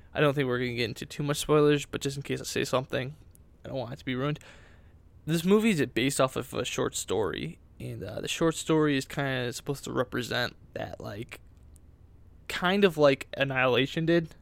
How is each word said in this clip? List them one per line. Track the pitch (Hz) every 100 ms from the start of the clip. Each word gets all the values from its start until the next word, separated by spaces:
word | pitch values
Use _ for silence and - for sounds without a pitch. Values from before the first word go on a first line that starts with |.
| -
I | -
don't | 151
think | 143 131
we're | 123
gonna | 123
get | 120 113
into | - -
too | -
much | 143 143
spoilers, | - 151 147 147 -
but | -
just | 139 135
in |
case | - 131
I |
say | - 127
something, | 120 127 139 127 127 - - - - -
I | -
don't | 135
want | 117
it | 139
to |
be | - 127
ruined. | 143 151 - - - - - - - - 147
This | 165
movie | 180 214 226
is | 165 -
based | 113 135 -
off | 131
of | 117 117
a | -
short | - - 131 -
story, | - 98 92 - 156 - - -
and, | 123 117
uh, | 95 110
the | -
short | - 165 -
story | - 160 151 135
is | -
kinda | - 139 127 123
supposed | - - 139
to | -
represent | 127 123 123 117 120 120 - -
that, | - - -
like, | - 104 123 - - - - - - - - - - - -
kind | - 180 202
of | 196 156
like | 143 139 - -
Annihilation | 135 131 131 123 135 165 160
did. | 170 165 -